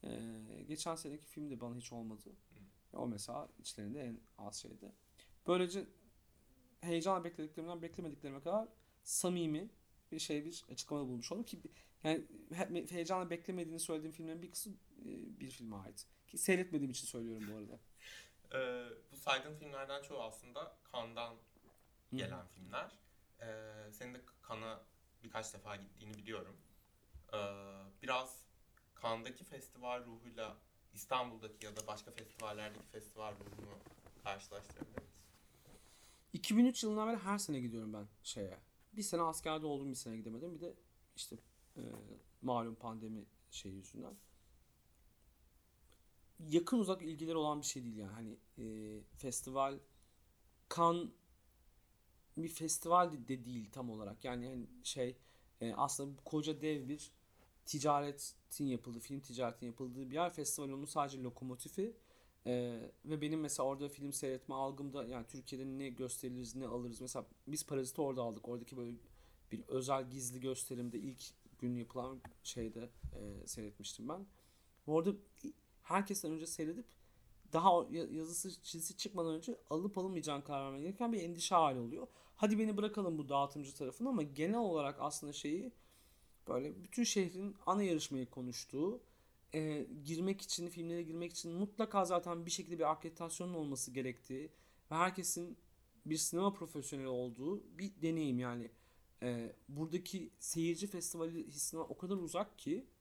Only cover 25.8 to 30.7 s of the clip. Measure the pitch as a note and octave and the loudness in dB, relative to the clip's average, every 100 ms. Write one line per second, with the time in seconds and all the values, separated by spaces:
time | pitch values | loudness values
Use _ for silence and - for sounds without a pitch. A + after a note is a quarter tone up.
25.8 | G2 - G#2+ G#2+ G2+ G#2+ F2+ - - - | -10 -16 -14 -12 -6 -6 -6 -14 -20 -20
26.8 | _ _ _ - - G#2+ G2+ G2+ G2 G2 | _ _ _ -20 -6 -2 -2 -4 -12 -14
27.8 | G2 - B2+ B2+ C3 - - - - - | -16 -10 0 0 0 -10 -20 -20 -20 -20
28.8 | - - A#2 A2+ A2+ - - C#3 - B2+ | -20 -4 0 0 -2 -12 -14 -14 -14 -8
29.8 | B2 B2 A#2+ A2+ A#2+ A2 A2 G#2+ - | -4 -4 -4 -14 -14 -6 -6 -6 -18